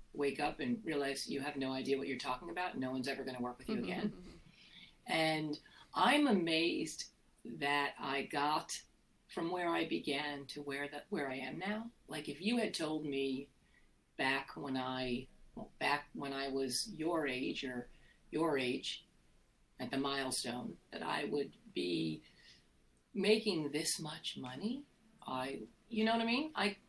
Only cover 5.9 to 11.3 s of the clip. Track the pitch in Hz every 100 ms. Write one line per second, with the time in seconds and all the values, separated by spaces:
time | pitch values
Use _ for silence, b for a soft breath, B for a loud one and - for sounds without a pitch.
5.9 | - 196 294 285 202 170 160 165 - -
6.9 | - - _ _ _ - 160 143 143 143
7.9 | - 143 139 - 151 147 156 - - -
8.9 | _ _ _ - - 170 180 170 170 165
9.9 | - - 139 147 143 139 - 143 139 143
10.9 | 147 - 196 139